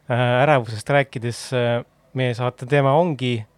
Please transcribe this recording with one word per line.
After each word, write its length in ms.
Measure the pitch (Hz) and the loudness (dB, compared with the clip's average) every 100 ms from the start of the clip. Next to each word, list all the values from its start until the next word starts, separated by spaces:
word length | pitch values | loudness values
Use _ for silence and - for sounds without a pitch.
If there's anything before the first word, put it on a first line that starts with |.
Äh, 240 | - 120 123 123 | -2 0 2 2
ärevusest 520 | 143 143 110 110 - | 4 2 0 -10 0
rääkides, 540 | 143 139 123 120 113 - | 0 0 -6 -8 -8 -6
äh, 260 | 127 120 120 - _ _ 131 | -2 0 -2 -4 _ _ -4
meie 180 | 127 117 | -4 -2
saate 320 | 123 - 123 | -4 -6 0
teema 240 | 147 135 | 2 4
ongi 440 | 147 175 131 127 117 107 | 2 2 -2 -2 -4 -8